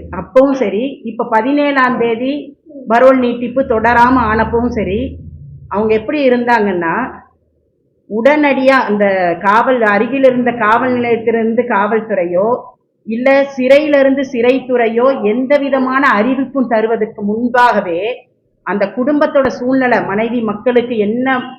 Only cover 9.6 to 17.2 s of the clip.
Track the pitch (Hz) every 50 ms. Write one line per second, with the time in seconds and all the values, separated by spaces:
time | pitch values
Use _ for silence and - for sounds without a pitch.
9.6 | 240 254 254 247 220 208 202 202 233 240 262 277 269 262 247 247 240 240 233 240
10.6 | 220 208 220 240 254 254 247 247 240 240 233 214 220 233 226 226 220 226 226 233
11.6 | 233 233 214 196 208 208 226 220 214 226 208 190 175 175 175 175 202 226 240 226
12.6 | - - - _ _ _ _ _ - 208 226 233 254 269 269 277 277 277 277 254
13.6 | 254 254 277 285 302 302 294 277 269 269 269 277 269 - - 233 233 247 269 262
14.6 | 254 - 254 240 233 220 226 226 247 269 269 220 208 202 214 247 262 240 294 285
15.6 | 277 277 262 262 254 254 262 269 285 269 226 202 214 254 269 254 269 254 - 277
16.6 | 247 - 240 220 220 220 233 208 214 214 - -